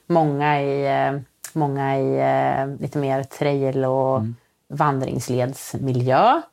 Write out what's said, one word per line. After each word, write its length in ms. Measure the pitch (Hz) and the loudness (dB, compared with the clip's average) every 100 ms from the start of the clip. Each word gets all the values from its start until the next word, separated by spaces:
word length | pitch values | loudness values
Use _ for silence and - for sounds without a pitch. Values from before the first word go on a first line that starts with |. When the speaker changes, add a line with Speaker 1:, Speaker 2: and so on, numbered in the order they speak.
| - | 0
Speaker 1:
Många 540 | 170 156 143 147 147 | 2 2 2 0 0
i, 240 | 139 139 139 139 135 | 0 -2 0 0 0
eh, 120 | 139 123 _ - | -2 -8 _ -8
många 460 | 160 147 139 139 139 | -2 -2 0 0 0
i, 200 | 135 135 | 0 0
eh, 640 | 135 135 135 135 135 139 | 2 2 2 0 -2 -6
lite 160 | 147 151 | -6 -2
mer 260 | 139 135 | -2 -2
trail 640 | 131 - 143 143 135 131 131 | -4 -2 0 2 0 0 0
och 320 | 131 131 131 | 2 2 0
Speaker 2:
Mm. 180 | 110 117 _ _ - | -2 -6 _ _ -8
Speaker 1:
vandringsledsmiljö. 1700 | 143 151 135 131 135 123 123 127 135 - 117 135 123 123 131 214 311 - | 0 0 0 -2 -4 -2 -2 -2 -4 -10 -6 -2 0 2 4 4 2 -2